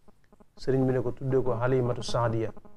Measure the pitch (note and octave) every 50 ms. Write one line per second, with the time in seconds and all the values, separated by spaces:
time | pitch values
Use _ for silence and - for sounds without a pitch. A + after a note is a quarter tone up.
0 | - - - _ - _ - - - - _ - - C#3+ C3 C3+ C3 C3 B2+ B2+
1 | A2+ B2 B2 - C#3 C3 C3 C3 A#2+ B2+ A#2 A2+ B2 B2+ C3+ C3 A#2+ A#2+ A#2+ -
2 | G#2+ - - B2 A#2 A#2+ A2+ A2+ A2 G2+ - - - - -